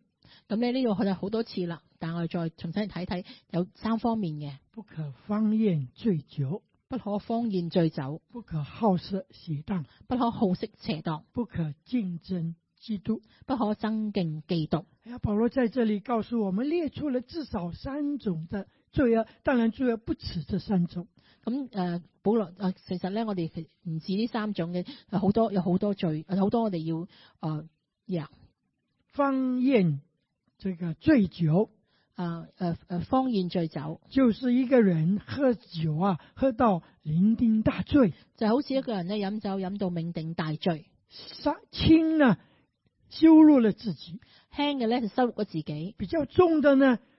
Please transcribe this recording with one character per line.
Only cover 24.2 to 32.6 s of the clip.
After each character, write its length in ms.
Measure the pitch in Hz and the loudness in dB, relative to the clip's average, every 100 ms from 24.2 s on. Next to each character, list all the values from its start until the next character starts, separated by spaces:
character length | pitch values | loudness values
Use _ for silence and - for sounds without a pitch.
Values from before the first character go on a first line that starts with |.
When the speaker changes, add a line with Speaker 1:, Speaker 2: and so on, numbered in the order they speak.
| 233 | -2
Speaker 1:
三 260 | 233 214 | -4 -4
種 200 | 190 170 | -4 -4
嘅， 140 | 180 190 285 _ | -4 -6 -12 _
有 80 | 185 | 0
好 140 | 208 | 2
多， 180 | 226 226 | 2 2
有 100 | 196 | 0
好 160 | 175 180 | 0 0
多 160 | 208 | 0
罪， 320 | 196 175 156 160 | -2 -2 -4 -4
有 80 | 190 | 0
好 140 | 196 | 2
多 140 | 233 | 2
我 60 | 220 | -2
哋 80 | 175 | -4
要， 240 | 160 160 180 - - _ | -4 -6 -8 -16 -20 _
呃， 260 | 156 151 156 _ _ _ - | -6 -6 -10 _ _ _ -6
呀。 240 | 175 151 - - _ _ _ _ _ _ | -6 -6 -16 -20 _ _ _ _ _ _
Speaker 2:
荒 460 | - 277 262 254 254 | -2 0 0 0 0
宴， 400 | 254 247 175 139 - _ _ _ _ _ | 4 4 4 0 -6 _ _ _ _ _
這 160 | 190 | -8
個 200 | 170 175 | -6 -8
醉 320 | 151 - 285 185 | -2 4 6 4
酒。 440 | - 160 170 220 _ _ _ _ | 2 2 4 2 _ _ _ _
Speaker 1:
啊， 340 | - 175 165 - | -10 -8 -8 -14
呃， 180 | _ | _